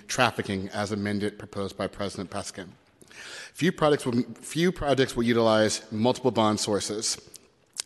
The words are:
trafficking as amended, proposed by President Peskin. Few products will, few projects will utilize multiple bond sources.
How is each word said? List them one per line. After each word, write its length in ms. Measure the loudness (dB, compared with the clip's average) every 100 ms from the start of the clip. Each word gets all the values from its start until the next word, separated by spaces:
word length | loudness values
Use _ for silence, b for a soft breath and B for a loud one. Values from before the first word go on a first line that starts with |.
| -8
trafficking 640 | 2 2 2 -4 -4 -4
as 200 | -4 -4
amended, 480 | -2 -2 -2 -4 -6
proposed 380 | -12 -6 -6 -4
by 100 | -6
President 440 | -4 -6 -6 -10
Peskin. 380 | -8 -10 -12 -16 -20 _ _ B B B B B
Few 180 | 0 0
products 360 | 2 2 2 2
will, 160 | -2 -2 -8
few 320 | -8 0 0
projects 420 | 0 0 2 2
will 100 | 2
utilize 580 | 2 4 6 6 4 0 -6
multiple 380 | 0 0 2 2
bond 280 | 4 2 2
sources. 600 | 0 -2 -2 -4 -4 -6 -10 -20 _ _ _ -12